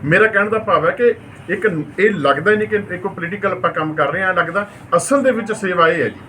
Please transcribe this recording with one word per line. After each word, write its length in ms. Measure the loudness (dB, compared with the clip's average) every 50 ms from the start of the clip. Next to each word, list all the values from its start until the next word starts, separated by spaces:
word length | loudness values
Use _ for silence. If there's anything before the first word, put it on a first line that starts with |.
| 0
ਮੇਰਾ 220 | 2 4 4 4
ਕਹਿਣ 220 | 4 4 2 0 0
ਦਾ 100 | 0 -2
ਭਾਵ 280 | 0 2 0 2 2
ਹੈ 40 | 0
ਕਿ 240 | 0 4 2 2 2 2 -6 -20 -20 -20 -6 -6
ਇੱਕ 360 | -6 -2 0 -2 -2 -2 -6 -6 -2 2
ਇਹ 120 | 2 2
ਲੱਗਦਾ 400 | 2 4 2 2 2 2 2 2
ਹੀ 60 | 2
ਨਹੀਂ 120 | 2 0 -2
ਕਿ 80 | -2
ਇਹ 220 | -4 -4 -4 -10 -8
ਕੋਈ 160 | -8 -8 -8
ਪੋਲੀਟੀਕਲ 380 | -8 -8 -8 -8 -4 -4 -4 -4
ਆਪਾਂ 180 | -2 -4 -4
ਕੰਮ 240 | -2 -2 -4 -4 -2
ਕਰ 180 | -2 -2 -2 0
ਰਹੇ 100 | -2 -2
ਹਾਂ, 120 | 0 0
ਲੱਗਦਾ 340 | 0 -2 0 -2 -4 -4 -6 -10 -20 -6 0 0
ਅਸਲ 260 | 0 2 2 0 2 4
ਦੇ 80 | 2
ਵਿੱਚ 220 | 0 0 -2 -6 -6
ਸੇਵਾ 360 | -4 -2 -4 0 2 2 2
ਇਹ 140 | 2 2 0
ਹੈ 60 | -2
ਜੀ 120 | -4 -8 -18